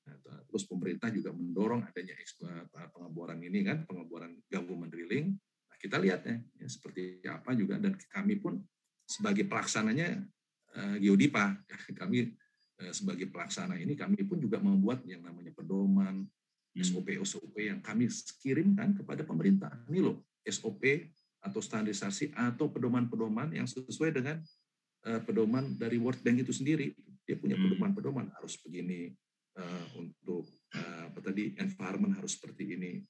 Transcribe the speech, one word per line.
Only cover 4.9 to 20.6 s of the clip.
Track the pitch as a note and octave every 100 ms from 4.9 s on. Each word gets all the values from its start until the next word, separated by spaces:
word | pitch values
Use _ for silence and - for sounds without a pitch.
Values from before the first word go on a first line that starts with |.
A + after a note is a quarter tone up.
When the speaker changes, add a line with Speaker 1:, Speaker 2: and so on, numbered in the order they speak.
Speaker 1:
drilling. | E2 E2+ C3 F3 G3 _ _ _
Nah, | _
kita | - C#3+
lihat | F#3+ -
ya, | - A#2
ya, | - _ -
seperti | - - - F2+ - -
apa | D#2+ -
juga, | B2 G2 G2+
dan | G2 F#2+ -
kami | G2+ G#2 G#2
pun | - - - _ _ _
sebagai | - - G#2 G2+
pelaksananya, | G2+ A2 - A2+ A2 C3 F3 - - _ _ _ _
eh, | - G2+ G2+
Geodipa, | G2+ G2 C#3+ A2 G2+ G2 -
<laughs> | - - G2
kami, | F#2 B2 A#2 - _ _ _ _
eh, | F2+ E2+
sebagai | G2 F2 -
pelaksana | F2 E2+ F#2 F2+ F2+
ini, | - D3
kami | - G2+
pun | G2 F3
juga | A#2 G2+
membuat | G2 G2 G2+ B2+
yang | F#2+ F2+
namanya | E2+ F2 E2+
pedoman, | - E2 G2 G2 G2 F#2+ F#2+ G2 _ _ _ _
Speaker 2:
Hmm. | F2+ F2+
Speaker 1:
S | F2+
O |
P, | - G2
S | G2 -
O | -
P | G#2 G#2
yang | G2
kami | - G#2+ A#2+ - - -
kirimkan | C3+ C3+ F#3+ G3 - G3
kepada | - - D#3
pemerintah. | E3 F#3+ G3 - - -
Ini | F3
loh, | C#3 - - _ -
S | -